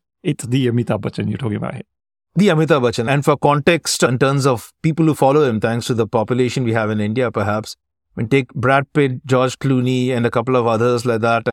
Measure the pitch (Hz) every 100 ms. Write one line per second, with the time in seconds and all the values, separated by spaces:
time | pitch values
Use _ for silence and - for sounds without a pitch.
0 | _ _ 175 147 113 131 123 117 117 107
1 | - - 110 110 117 104 120 - - _
2 | _ _ _ 170 202 156 160 151 123 113
3 | 117 139 151 143 147 143 160 165 - -
4 | 156 123 135 139 135 113 - _ 156 156
5 | 160 143 135 147 139 110 113 117 - 113
6 | 107 117 107 123 123 135 120 113 107 107
7 | 104 113 120 110 104 107 - - _ _
8 | _ - 110 135 127 - 120 139 135 151
9 | 139 127 - 127 131 - 135 131 123 127
10 | 127 123 117 120 117 127 117 113 120 123
11 | 123 113 117 117 117